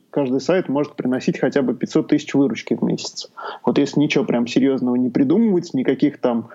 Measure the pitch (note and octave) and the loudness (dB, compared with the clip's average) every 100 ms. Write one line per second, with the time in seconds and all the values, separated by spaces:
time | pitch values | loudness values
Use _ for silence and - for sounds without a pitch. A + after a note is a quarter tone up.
0 | _ - C3+ C3 C3 F3+ E3+ C#3 C#3+ - | _ -4 0 0 0 0 0 -2 -2 -2
1 | B2+ B2+ - - C#3 C#3+ B2+ A#2 A2 D#3 | -2 0 -2 0 0 2 0 -2 0 0
2 | D3+ D3 D3 C3+ C#3 - - - - - | 2 0 0 2 2 0 -4 -2 -2 -2
3 | - - - - - - - D3 C#3 - | -6 -12 -16 -14 -14 -6 -2 0 2 2
4 | D3 D3 - A#2+ A#2+ - C3+ C3+ B2+ B2 | 0 0 0 0 0 2 2 2 0 0
5 | B2+ - C3+ F3+ A#3 F3+ - C3+ B2 C3+ | 0 2 2 4 4 2 -2 -4 -4 0
6 | D3 - B2 A#2 A2+ | -2 0 -2 -2 -6